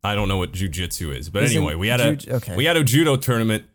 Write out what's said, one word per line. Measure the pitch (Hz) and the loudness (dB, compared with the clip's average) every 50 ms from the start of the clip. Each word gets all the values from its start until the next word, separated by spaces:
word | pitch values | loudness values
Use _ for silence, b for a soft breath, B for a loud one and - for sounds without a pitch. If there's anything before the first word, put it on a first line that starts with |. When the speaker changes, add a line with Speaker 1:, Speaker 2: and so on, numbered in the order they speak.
| - | -4
Speaker 1:
I | 98 104 | -2 -2
don't | 101 104 98 | -2 0 0
know | 98 95 | 0 -2
what | 90 - - | -2 -4 -4
jujitsu | 92 95 95 76 85 92 85 - - 87 78 67 62 | -4 -6 -4 -4 -4 -6 -6 -6 -6 -6 -6 -6 -8
is, | 65 82 | -10 -6
but | - - - | -2 0 2
Speaker 2:
Isn't | - - - | 2 2 2
Speaker 1:
anyway, | 76 - 76 | 0 0 -2
we | 82 92 107 | -2 0 0
had | 120 123 | 2 2
a | 120 113 - | 2 2 2
Speaker 2:
juj-, | 139 - - | 0 -4 -4
okay. | 127 123 - - 92 | -6 -4 -4 -4 -4
Speaker 1:
we | 87 135 | 0 2
had | 165 170 165 | 2 4 4
a | 151 | 2
judo | 127 113 143 165 160 139 131 | 4 4 4 4 4 2 2
tournament | 139 - 123 117 113 113 110 104 - - | 2 0 0 0 2 0 0 -2 -4 -8